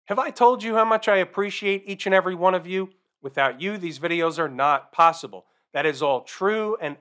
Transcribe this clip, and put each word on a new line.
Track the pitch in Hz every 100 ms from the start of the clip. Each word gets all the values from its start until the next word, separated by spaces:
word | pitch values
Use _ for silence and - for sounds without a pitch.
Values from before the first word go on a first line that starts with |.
| -
Have | 208
I | 302
told | - 247 247
you | 220
how | 220
much | 220 220 220
I | 196
appreciate | 180 - 202 - 202 196 196
each | 196
and | 202
every | 190 180
one | 175 180
of | 185 170
you? | 190 190 _ _ _
Without | 139 139 135 123
you, | 185 208
these | 175 135
videos | 165 170 165 160
are | 156
not | 127 143 139 -
possible. | - 165 160 123 92 _ _ _
That | 139 151
is | 131
all | 147 127
true | - - 190 220 214 220
and | 151 139